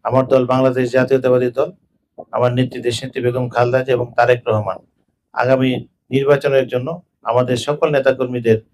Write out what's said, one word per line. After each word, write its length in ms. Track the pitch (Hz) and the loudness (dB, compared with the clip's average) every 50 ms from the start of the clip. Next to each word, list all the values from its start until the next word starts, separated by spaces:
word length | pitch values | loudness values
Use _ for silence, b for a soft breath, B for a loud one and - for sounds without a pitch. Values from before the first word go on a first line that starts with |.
আমার 240 | _ 120 120 131 131 | _ 0 0 0 2
দল 200 | 131 135 131 127 | 4 2 2 4
বাংলাদেশ 460 | 120 127 131 131 131 123 131 127 123 | 2 2 2 2 2 2 0 -2 0
জাতীয়তাবাদী 580 | 127 131 127 127 135 131 127 127 127 127 127 123 | 2 0 2 2 0 2 2 2 2 2 2 0
দল, 220 | 123 131 147 180 - _ _ _ _ _ _ _ _ - - _ | -2 -2 -4 -4 -6 _ _ _ _ _ _ _ _ -20 -18 _
আমার 220 | 120 117 123 123 123 | -4 0 0 0 2
নেত্রী, 260 | 127 127 123 - 123 | 0 -2 -2 -4 -4
দেশনেত্রী 400 | 117 120 113 - 135 131 - 131 | -4 -4 -4 -4 -8 -8 -8 -4
বেগম 260 | 120 123 123 127 127 120 | -2 -2 -2 -2 -6 -2
খালেদা 340 | 120 120 120 120 127 131 | 0 0 0 2 0 -2
জিয়া 140 | 127 131 127 | 0 0 -2
এবং 160 | 120 123 120 - | -2 -2 -4 0
তারেক 320 | - 120 120 123 120 _ 120 | 0 2 2 2 0 _ -2
রহমান 300 | 110 107 104 98 92 - _ _ _ _ _ _ _ _ _ _ | -2 -2 -2 -6 -8 -10 _ _ _ _ _ _ _ _ _ _
আগামী 380 | - 127 120 127 131 131 131 131 127 120 123 _ _ _ _ _ | -6 -2 0 2 2 2 2 -2 -2 -4 -8 _ _ _ _ _
নির্বাচনের 560 | 127 135 139 139 147 139 - 143 135 135 131 | -2 0 2 2 2 2 2 2 2 2 0
জন্য 360 | 117 127 123 127 151 170 180 _ _ _ _ | 0 -4 -6 -4 -6 -10 -10 _ _ _ _
আমাদের 340 | _ 110 117 123 127 123 127 | _ -2 0 0 0 0 -2
সকল 340 | 123 - - 151 151 165 156 | -4 -2 -4 -2 -2 -2 0
নেতাকর্মীদের 680 | 147 139 135 135 131 127 131 120 123 123 113 113 110 110 _ _ | 0 2 2 0 0 0 -4 -4 -4 -2 0 0 0 0 _ _